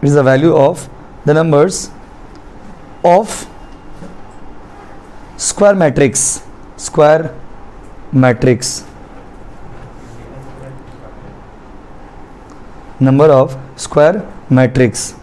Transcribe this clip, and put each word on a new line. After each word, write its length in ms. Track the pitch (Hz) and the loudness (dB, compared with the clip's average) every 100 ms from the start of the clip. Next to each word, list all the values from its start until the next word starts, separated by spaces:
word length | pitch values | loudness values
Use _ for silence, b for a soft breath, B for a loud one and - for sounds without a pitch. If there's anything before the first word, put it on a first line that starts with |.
it 60 | 143 | 2
is 60 | |
the 100 | 147 | 2
value 320 | 131 131 160 156 | 4 4 4 4
of 340 | 139 180 - - - - - | 2 0 -10 -18 -20 -10 0
the 80 | |
numbers 560 | 151 165 147 165 185 - - - - - - - - - - - - | 0 2 2 2 0 -10 -16 -20 -20 -20 -20 -20 -20 -20 -20 -20 -2
of 440 | 175 175 214 - - - - - - - - - - - - - - - - - - - - - | 2 2 2 -8 -14 -18 -20 -20 -20 -18 -18 -18 -20 -18 -18 -18 -20 -20 -20 -20 -20 -20 -20 -10
square 380 | - - 208 196 | -8 2 2 4
matrix, 680 | 160 127 143 104 - - - - - - | 2 2 0 0 -4 -6 -12 -20 -20 -16
square 560 | - - 151 156 160 - - - - - - - - | -8 2 4 4 0 -10 -16 -18 -20 -20 -20 -20 -2
matrix, 720 | 131 127 120 127 120 - - - - - - - - - - - - - - - - - 135 135 135 131 135 - - - - - - - - - - - - - - - - - - - - - - | 2 2 2 2 0 -2 -10 -14 -20 -20 -20 -20 -20 -20 -18 -18 -18 -18 -20 -20 -20 -18 -18 -18 -18 -18 -18 -20 -20 -20 -20 -20 -20 -20 -20 -20 -20 -20 -20 -20 -20 -20 -20 -20 -20 -20 -20 -20 -2
number 320 | 135 135 156 139 | 2 4 6 6
of 180 | 131 - - - | 4 -2 -16 -14
square 500 | - - 151 202 - - - | -4 2 2 2 -6 -16 0
matrix 640 | 127 127 131 127 - - - | 2 2 2 0 0 -10 -14